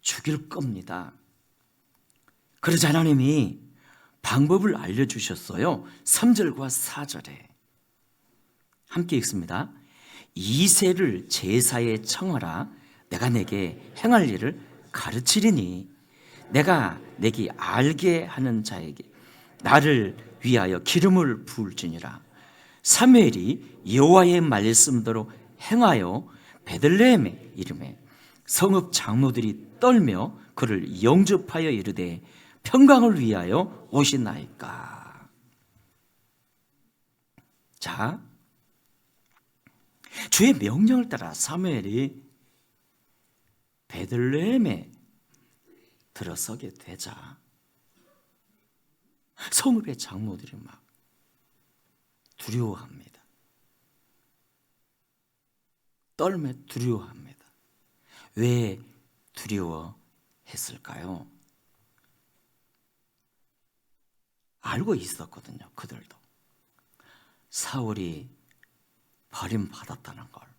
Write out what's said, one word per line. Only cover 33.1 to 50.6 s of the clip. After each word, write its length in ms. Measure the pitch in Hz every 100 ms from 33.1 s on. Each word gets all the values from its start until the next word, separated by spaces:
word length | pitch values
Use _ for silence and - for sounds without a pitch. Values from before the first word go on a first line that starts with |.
| 185
위하여 680 | 117 101 87 123 185 - -
오시나이까?" 1400 | 139 139 139 110 76 73 - - - - - - - - _ _ _ _ _ _ _ _ _ _ _ _ _ _ _ _ _ _ _ _ _ _ _ _ _
자, 420 | - - 113 170 - _ _ _ _ _ _ _ _ _ _ _ _ _ _ _ _ _ - - -
주의 240 | - 226
명령을 540 | 214 101 127 220 254 240
따라 260 | 135 85
사무엘이 880 | 78 - 165 185 135 98 110 135 135 _ _ _ _ _ _ _ _ _ _ _ _ _ _ _ _ _
베들레헴에 1040 | - 92 120 123 143 190 254 196 90 - _ _ _ _ _ _ _ _ _ _ _ _
들어서게 600 | - 90 87 - 110 113
되자 640 | - - 90 - - - - _ _ _ _ _ _ _ 571 _ _ _ _ _ _ _ _ _ _ _ _ -
성읍의 460 | - 269 233 175 123
장로들이 580 | - 95 110 92 -
막 240 | -